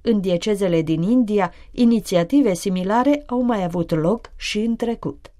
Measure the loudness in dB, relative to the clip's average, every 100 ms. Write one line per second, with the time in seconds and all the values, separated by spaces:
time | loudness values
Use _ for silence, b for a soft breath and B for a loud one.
0 | 0 0 0 -2 0 -2 0 0 0 -2
1 | 2 2 2 0 0 b b 2 2 2
2 | 2 0 2 2 2 0 -2 -2 0 2
3 | 2 0 -2 -2 0 0 -2 -2 -2 0
4 | 0 -2 -6 -12 -6 -4 -2 -2 -4 -4
5 | -8 -10 -16 _